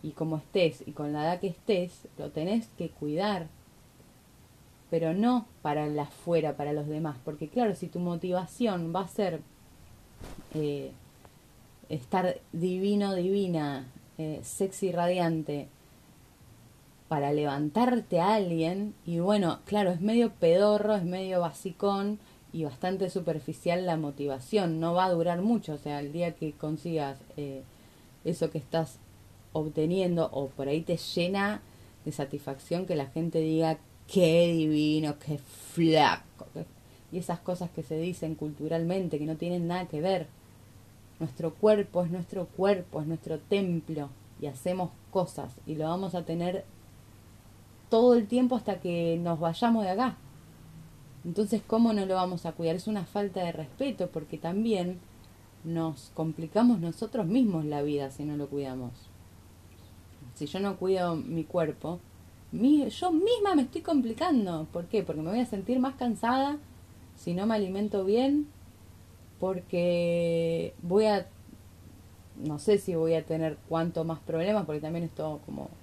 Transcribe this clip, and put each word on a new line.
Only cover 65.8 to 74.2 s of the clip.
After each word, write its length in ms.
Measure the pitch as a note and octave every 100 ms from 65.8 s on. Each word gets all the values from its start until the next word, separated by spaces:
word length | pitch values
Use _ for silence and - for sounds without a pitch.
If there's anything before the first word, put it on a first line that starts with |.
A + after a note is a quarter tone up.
más 160 | B3+ C4+
cansada 640 | B3 A3 A#3 C4 C#4 D4 - - - - - -
si 180 | -
no 120 | F3 G#3
me 80 | A3
alimento 480 | F#3+ F#3+ G#3 G3+
bien, 440 | F#3+ A3 C4+ C#4+ D4 - - - - - - - - -
porque 1300 | F#3 F#3 F3+ F3+ F3 F3 E3+ E3+ E3+ E3 E3 E3 E3 -
voy 240 | E3+ G3 A3
a, 200 | G3+ F#3 - - - - - - - - - - -
no 220 | D3 D3
sé 200 | - G3+
si 160 | G3
voy 200 | E3+ D#3+
a 120 | D#3+ D#3
tener 320 | D#3+ D#3+ D3+ -
cuánto 360 | E3 E3+ E3
más 160 | D#3+ D#3+